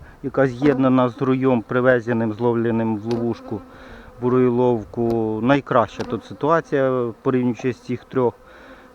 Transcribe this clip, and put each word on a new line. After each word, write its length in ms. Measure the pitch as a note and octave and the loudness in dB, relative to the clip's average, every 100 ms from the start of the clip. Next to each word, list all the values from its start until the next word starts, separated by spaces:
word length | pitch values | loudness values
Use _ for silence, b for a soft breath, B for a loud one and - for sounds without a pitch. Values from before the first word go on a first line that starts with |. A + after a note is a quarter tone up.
| B B | B B
яка 240 | C#3 - C3+ | -6 0 0
з'єднана 640 | A#2+ C#3+ C3 C3 C3 B2 | 2 2 4 2 4 2
з 120 | A2+ | 0
роєм, 400 | C3 C3 C3 A#2+ | -2 2 2 0
привезеним, 720 | - B2+ B2 B2+ A2+ A#2 A2+ | 0 0 2 2 0 -2 -2
зловленим 640 | G#2+ A#2+ A#2 A#2 A2+ A2+ G#2+ | 0 0 0 0 0 -2 -4
в 80 | A2 | -4
ловушку, 560 | A#2+ A#2 A2 - G#2 - B B B B - | -2 -2 -4 -8 -10 -10 B B B B -4
буроїловку. 1160 | A#2+ B2+ B2+ A#2+ B2+ A#2 G2+ - A#2 A#2 A2 G#2+ | 0 2 4 4 2 2 -4 -4 0 0 -2 -2
Найкраща 600 | A#2 C#3+ - B2+ G#2 - | 0 0 2 0 0 -4
тут 220 | G#2 A2 - | -8 -8 -10
ситуація, 880 | G2+ C#3+ E3 - C#3+ C3+ B2+ A#2+ G#2+ | -6 0 0 0 0 0 0 -4 -4
порівнюючи 520 | C#3 B2+ B2 A2+ C3 | -2 0 0 -2 -6
з 60 | A#2 | -6
цих 240 | - B2 | -8 -10
трьох. 300 | - C3 A#2+ - B B B B B | -6 -2 -2 -2 B B B B B